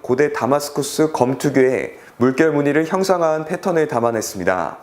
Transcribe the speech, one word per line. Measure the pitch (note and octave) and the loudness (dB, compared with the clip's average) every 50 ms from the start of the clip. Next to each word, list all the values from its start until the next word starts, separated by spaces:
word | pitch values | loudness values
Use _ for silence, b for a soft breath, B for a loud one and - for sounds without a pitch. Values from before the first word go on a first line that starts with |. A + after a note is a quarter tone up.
고대 | - - B2 C3 D3 D3 D3 | -2 -2 0 2 2 0 0
다마스쿠스 | - - A#2+ C#3 C#3+ C#3+ - - D3+ C#3 - - - D#3 D#3 D#3 | -2 0 0 0 0 0 -4 -6 -6 -6 -4 0 0 0 0 2
검 | - B2+ B2 C3+ | 0 0 0 0
특유의 | C3+ - D3 C3 C#3 B2+ C3 B2+ F#2+ C2 - B B B B B | -2 -2 0 2 4 4 4 2 -2 -4 -6 B B B B B
물결 | B A#2+ C3 C3 C3 D#3+ D#3+ | B 0 2 4 4 2 2
무늬를 | D3 C#3+ C#3+ C#3+ C3+ D#3 E3 | 2 2 0 2 2 0 0
형상화한 | D#3+ G3 F#3+ F#3+ F#3+ F#3 F3 E3 D#3+ D#3 D#3 D#3 | 0 0 -2 0 0 0 0 0 0 0 -2 -4
패턴을 | D#3 F3+ F3 - G3 E3+ D#3+ D#3 | -6 -8 -6 -4 -2 0 0 0
담아냈습니다. | D3+ C#3+ A#2+ A2+ A#2+ A2+ A2 G#2 - - G2 F2 F#2 F#2 F2+ E2 A#1+ - - | 0 2 2 2 2 2 0 -4 -6 -6 -4 -2 0 0 0 -2 -6 -8 -12